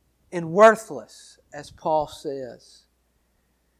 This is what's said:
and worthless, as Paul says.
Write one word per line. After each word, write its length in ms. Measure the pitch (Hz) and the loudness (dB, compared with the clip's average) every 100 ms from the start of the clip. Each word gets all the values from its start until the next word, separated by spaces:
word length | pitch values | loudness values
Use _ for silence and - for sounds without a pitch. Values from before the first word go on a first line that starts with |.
| _ _ _ | _ _ _
and 180 | 175 165 | -8 -2
worthless, 880 | 180 220 214 - 135 - - - - _ | 6 6 6 -4 -16 -16 -20 -20 -20 _
as 160 | 147 143 | -20 -20
Paul 380 | - 175 156 147 | -10 -2 -2 -2
says. 720 | - 151 139 120 113 - - _ _ _ _ _ _ _ _ _ | -10 -12 -12 -14 -18 -20 -20 _ _ _ _ _ _ _ _ _